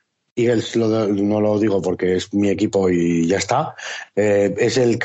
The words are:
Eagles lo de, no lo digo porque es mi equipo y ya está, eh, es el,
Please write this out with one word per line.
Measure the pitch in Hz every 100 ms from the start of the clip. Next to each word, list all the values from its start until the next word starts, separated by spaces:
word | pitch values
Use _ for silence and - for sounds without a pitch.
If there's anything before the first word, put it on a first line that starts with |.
| _ _ _
Eagles | - 117 117 107 117
lo | 113
de, | 110 104 101
no | 101 107
lo | 104 104
digo | 107 98
porque | 90 90 90 92
es | -
mi | 101 101
equipo | 92 107 98 92
y | 87 85 85 82
ya | 95
está, | - 123 165 - - - - -
eh, | 104 101 101 90
es | 117 127
el, | 120 113